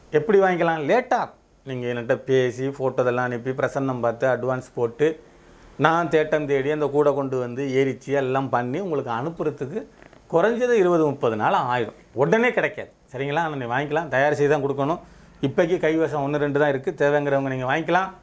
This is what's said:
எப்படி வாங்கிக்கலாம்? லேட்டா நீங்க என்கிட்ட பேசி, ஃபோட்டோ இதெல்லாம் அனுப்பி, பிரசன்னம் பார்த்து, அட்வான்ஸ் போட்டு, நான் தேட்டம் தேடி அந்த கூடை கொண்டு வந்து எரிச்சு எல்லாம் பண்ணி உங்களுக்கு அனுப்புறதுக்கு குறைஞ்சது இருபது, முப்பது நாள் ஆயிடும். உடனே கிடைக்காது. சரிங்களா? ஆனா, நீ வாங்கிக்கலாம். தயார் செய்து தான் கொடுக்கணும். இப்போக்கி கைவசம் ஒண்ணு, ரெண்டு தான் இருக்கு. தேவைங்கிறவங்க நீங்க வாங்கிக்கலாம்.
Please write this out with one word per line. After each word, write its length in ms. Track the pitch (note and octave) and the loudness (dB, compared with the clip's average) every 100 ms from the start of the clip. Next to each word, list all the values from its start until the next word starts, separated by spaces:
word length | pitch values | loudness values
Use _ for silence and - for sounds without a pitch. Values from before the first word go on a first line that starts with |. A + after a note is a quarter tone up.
| - | -2
எப்படி 300 | D3+ D3+ G3+ | -2 4 4
வாங்கிக்கலாம்? 460 | F#3+ F3 E3+ D#3+ C#3+ | 4 2 0 0 0
லேட்டா 400 | A3 B3 B3 D#3+ - _ _ | 0 2 -2 -2 -8 _ _
நீங்க 220 | C3+ B2+ B2 | -10 -6 -4
என்கிட்ட 300 | A#2+ A2+ B2 | -4 -2 -2
பேசி, 520 | - C3 B2+ A#2 C3+ | 2 2 2 -2 -6
ஃபோட்டோ 320 | C3+ C3 B2 | -2 -2 0
இதெல்லாம் 240 | B2 B2 | 0 0
அனுப்பி, 260 | B2 A#2+ B2+ | -2 -4 -6
பிரசன்னம் 500 | C3 C3 C#3 C3+ B2+ | -2 -2 -2 -2 -2
பார்த்து, 280 | A#2 A2 C3 | -2 0 0
அட்வான்ஸ் 400 | A#2+ B2+ B2+ B2+ | 0 -2 -4 -6
போட்டு, 480 | - A#2 - D3+ D#3+ - - - - - - | -4 -4 0 0 0 -12 -20 -20 -20 -20 0
நான் 320 | D3 E3 E3 | 0 2 0
தேட்டம் 380 | D#3 D3+ D3+ C#3+ | 0 0 -2 -2
தேடி 240 | C#3 C#3 | -2 -2
அந்த 160 | D3+ D3 | -2 -2
கூடை 280 | C#3+ C#3+ | 2 2
கொண்டு 240 | C#3 C3+ C3 | 0 -4 -4
வந்து 280 | B2 A#2+ C#3 | -4 -6 -2
எரிச்சு 460 | C3 C3+ A#2+ - | 0 0 -2 -4
எல்லாம் 360 | C#3 C3 C3+ C3+ | -2 0 -2 -2
பண்ணி 300 | B2 B2 C#3+ | -2 -2 -4
உங்களுக்கு 320 | G3 D3 B2 | -4 -4 -4
அனுப்புறதுக்கு 760 | A2+ D3 E3 D#3 C3+ C3 G3+ C#4 - - - - | -6 -6 -4 -6 -6 -8 -10 -12 -20 -20 -20 -2
குறைஞ்சது 400 | E3 F#3+ A#3 B3 | 2 2 2 2
இருபது, 340 | A#3 F3+ E3+ | 4 4 4
முப்பது 320 | D#3 C3 B2+ A2 | 2 2 0 2
நாள் 180 | B2 | 2
ஆயிடும். 400 | F#3+ C3 B2 G#2+ - - | 2 0 -2 -2 -8 -12
உடனே 400 | A2 D3 A3 B3 | -2 2 4 2
கிடைக்காது. 380 | G3+ D3+ - G2 _ _ | 2 -2 -4 -12 _ _
சரிங்களா? 260 | B2 C#3 D3 | -8 -4 -2
ஆனா, 160 | E3 | -2
நீ 100 | C#3+ | -4
வாங்கிக்கலாம். 440 | A#2+ B2 D3 D3 E3 | -2 -2 0 -2 0
தயார் 260 | B2+ D3 | 2 2
செய்து 180 | C3+ C#3+ | 4 2
தான் 120 | D3+ | 2
கொடுக்கணும். 360 | C#3 C3+ C#3 F3 - - - - | 0 0 -2 -2 -8 -20 -20 -4
இப்போக்கி 360 | C#3 C3+ E3+ F3+ | -2 0 2 2
கைவசம் 480 | D#3 D#3+ D#3 D3 | 2 2 0 0
ஒண்ணு, 120 | C#3 D3 | -2 0
ரெண்டு 220 | D3 C#3+ | 0 2
தான் 100 | D3 | 2
இருக்கு. 260 | C3+ D#3 C#3+ | 2 -4 0
தேவைங்கிறவங்க 500 | C#3+ D3 C#3+ C#3 C3+ | 2 2 2 0 0
நீங்க 280 | B2+ B2+ D3+ | -4 -2 -2
வாங்கிக்கலாம். 340 | D#3+ F3 F#3+ - | 0 0 0 -8